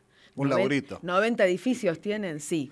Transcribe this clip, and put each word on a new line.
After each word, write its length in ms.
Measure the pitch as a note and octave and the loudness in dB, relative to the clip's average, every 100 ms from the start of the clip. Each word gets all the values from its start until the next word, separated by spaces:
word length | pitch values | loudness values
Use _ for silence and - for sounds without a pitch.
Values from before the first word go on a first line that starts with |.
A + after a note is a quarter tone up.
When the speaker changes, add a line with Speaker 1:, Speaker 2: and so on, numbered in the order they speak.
| _ _ - - | _ _ -18 -4
Speaker 1:
Un 120 | C#3 | 2
Speaker 2:
Noven-, 80 | B2+ | 2
Speaker 1:
laburito. 360 | G3 C#3 - F#2 | 4 0 -2 -10
Speaker 2:
noventa 440 | F3 F3+ A3+ A#3 F#3+ | -2 0 2 4 2
edificios 540 | F3+ B3+ A#3+ F#3+ D#3+ | 2 0 0 -2 -2
tienen, 400 | G#3 G#3+ F#3+ D3+ | -4 -6 -6 -8
sí, 280 | - E3 B2+ | -4 -4 -4